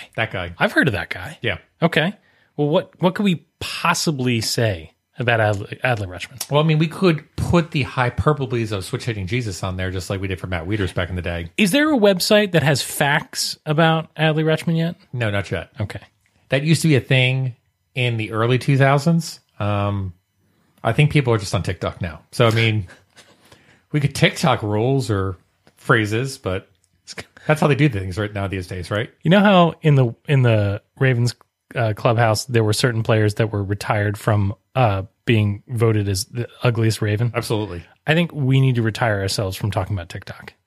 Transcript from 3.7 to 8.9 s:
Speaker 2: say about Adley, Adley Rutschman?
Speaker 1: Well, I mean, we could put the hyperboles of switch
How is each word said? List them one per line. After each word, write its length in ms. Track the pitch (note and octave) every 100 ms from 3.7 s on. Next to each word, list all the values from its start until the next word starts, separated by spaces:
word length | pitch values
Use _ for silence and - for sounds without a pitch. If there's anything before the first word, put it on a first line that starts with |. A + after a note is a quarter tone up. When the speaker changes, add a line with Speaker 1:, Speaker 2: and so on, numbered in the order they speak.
| - E3+ D#3 - C3+ B2+ A#2
Speaker 2:
say 520 | G#2+ - A2+ E2+ D#2 _ _ -
about 220 | A#2+ A2+
Adley, 400 | G#2+ G#2 G#2+ -
Adley 260 | B2+ A2 F#2+
Rutschman? 420 | F2+ - - -
Speaker 1:
Well, 80 | C#3+
I 40 | D#3+
mean, 120 | D#3
we 80 | E3
could 360 | - F#3+ D3+ - -
put 340 | - F3 E3+
the 120 | D3 A#2+
hyperboles 840 | - B2 - D3+ C#3+ B2 A#2+ G#2+
of 120 | G2+
switch 200 | F2+